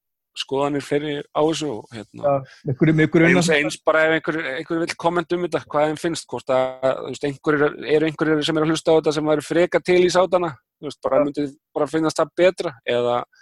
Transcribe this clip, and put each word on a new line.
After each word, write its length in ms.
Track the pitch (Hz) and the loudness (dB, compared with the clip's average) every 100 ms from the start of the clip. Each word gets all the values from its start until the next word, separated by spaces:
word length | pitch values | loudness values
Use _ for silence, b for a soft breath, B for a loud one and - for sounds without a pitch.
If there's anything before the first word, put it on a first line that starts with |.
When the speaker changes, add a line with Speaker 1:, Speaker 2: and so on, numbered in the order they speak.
| _ _ _ - | _ _ _ -12
Speaker 1:
skoðanir 480 | - 135 143 143 | -6 -2 -2 -4
fleiri 280 | - 147 151 143 | -2 -4 -4 -8
á 200 | - 151 | -6 0
þessu 280 | 156 151 151 | 0 0 -6
og, 160 | 107 - | -8 -12
hérna, 340 | 113 101 117 | -16 -16 -4
Speaker 2:
Já, 100 | 143 139 135 B | -2 -2 -4 B
með 160 | 151 | -6
einhverju, 220 | 131 156 | 0 2
með 100 | 156 | 4
einhverju 240 | 156 170 165 | 4 4 4
Speaker 1:
eins, 100 | 175 | 4
Speaker 2:
undan- 240 | 165 147 | 4 2
Speaker 1:
eins 160 | 151 - | 0 -2
bara 220 | - 156 | 0 2
ef 100 | 160 | 2
einhver, 260 | 160 - 156 156 | 0 -2 -6 -6
einhver 340 | 131 156 165 | -8 -6 -4
vill 140 | 170 - | -4 -2
kommenta 420 | 170 175 165 180 | 0 0 -2 -4
um 80 | 175 | -2
þetta, 160 | 156 | -4
hvað 220 | - 147 151 | -2 0 0
þeim 120 | 151 | 0
finnst, 280 | 175 156 - | -4 -6 -8
hvort 260 | 120 - | -10 -2
að, 140 | 131 131 131 131 - | 0 0 -2 -2 -2
þú 100 | - | -6
veist, 180 | 123 147 | -6 -6
einhverjir, 480 | 135 156 151 147 - - | -4 0 2 2 -2 0
eru 240 | 151 156 | 2 0
einhverjir 340 | 143 156 156 | 0 0 0
sem 140 | 147 160 | 0 0
eru 80 | 156 | 0
að 60 | |
hlusta 160 | 160 - | 0 2
á 60 | 160 | 2
þetta 160 | 156 | 2
sem 160 | 151 151 | 0 0
væru 160 | 151 - | -2 0
freka 340 | 160 175 170 | 0 2 0
til 180 | - 180 | 2 4
í 120 | 180 | 4
Sátana, 420 | 180 185 185 170 131 _ | 2 2 0 -2 -8 _
þú 160 | - 151 | -14 -14
veist, 100 | - | -6
bara 160 | 135 135 | -2 0
Speaker 2:
Já. 60 | |
Speaker 1:
myndi 220 | 143 143 143 139 _ | 0 -4 -6 -8 _
bara 200 | 151 143 | -4 -2
finnast 280 | 156 156 - | 0 -2 -2
það 160 | 156 | -2
betra, 400 | - 180 180 175 127 | 2 2 2 -8 -8
eða, 320 | - 120 120 120 - B | -4 -2 0 -2 -4 B